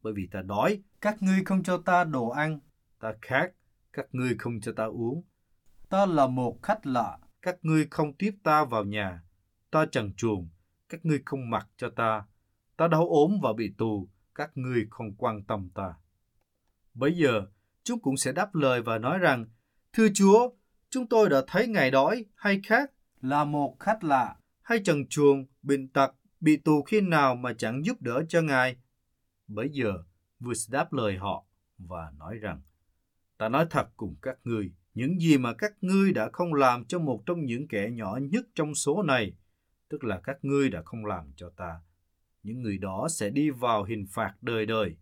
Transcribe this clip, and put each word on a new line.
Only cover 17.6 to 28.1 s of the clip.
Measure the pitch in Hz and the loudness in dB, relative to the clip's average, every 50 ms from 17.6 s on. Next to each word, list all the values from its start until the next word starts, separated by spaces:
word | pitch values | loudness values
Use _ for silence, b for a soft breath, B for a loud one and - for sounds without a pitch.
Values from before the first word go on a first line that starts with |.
| _ _ _ _ _ | _ _ _ _ _
chúng | - 247 240 | -6 -6 -2
cũng | - 139 135 135 | -2 -2 -2 0
sẽ | - 131 | -2 -4
đáp | 131 165 196 202 - | -2 -2 -4 -2 0
lời | 165 143 135 127 120 | 2 2 4 2 2
và | 113 120 113 110 | 0 -2 -4 -2
nói | 110 135 165 185 | 0 -2 0 2
rằng, | 175 160 135 120 113 113 _ _ _ _ _ _ _ _ _ | 2 2 2 2 -2 -10 _ _ _ _ _ _ _ _ _
"Thưa | - 220 214 202 | 4 4 4 4
Chúa, | 202 196 196 196 226 240 247 - _ _ _ _ _ _ _ | 4 6 8 8 8 6 4 -4 _ _ _ _ _ _ _
chúng | - 262 247 226 | -8 -8 -4 2
tôi | 247 226 214 180 | 4 4 6 6
đã | 143 135 135 - | 4 2 2 2
thấy | - 180 240 240 | 0 0 0 0
Ngài | 220 185 143 131 | 0 0 2 4
đói | 120 135 139 160 214 247 220 _ _ | 4 4 4 4 2 -2 -6 _ _
hay | _ - 202 196 196 196 | _ -2 0 0 0 0
khát, | - 214 247 285 269 _ _ _ _ _ _ | 2 2 2 2 0 _ _ _ _ _ _
là | - 131 139 147 147 | -4 0 0 2 2
một | 147 151 147 143 131 - _ | 2 0 -2 -2 -4 -6 _
khách | - 196 220 220 - | -2 -2 -2 0 2
lạ, | 156 139 131 120 110 - _ _ _ _ _ | 2 2 2 2 0 -6 _ _ _ _ _
hay | _ - 233 233 196 | _ -2 -2 0 2
trần | 185 160 143 131 - | 2 0 0 0 -4
truồng, | - 151 147 143 139 135 131 - _ _ | 0 6 6 6 6 6 0 -10 _ _
bệnh | - 135 139 135 131 131 | -2 0 0 0 0 -4
tật, | _ 147 139 131 - _ _ _ _ _ | _ 2 2 2 0 _ _ _ _ _
bị | 175 156 151 151 | 4 4 4 4
tù | _ 160 151 147 143 | _ 2 2 2 2
khi | - 214 214 | 2 0 0
nào | 196 185 165 156 143 135 127 | 2 4 4 4 4 4 2
mà | 123 123 123 113 | 2 -4 -6 -6
chẳng | - - 113 117 135 151 | -4 -4 -4 -4 -4 -4
giúp | 208 254 - | -4 -6 -4
đỡ | - 120 | -6 -4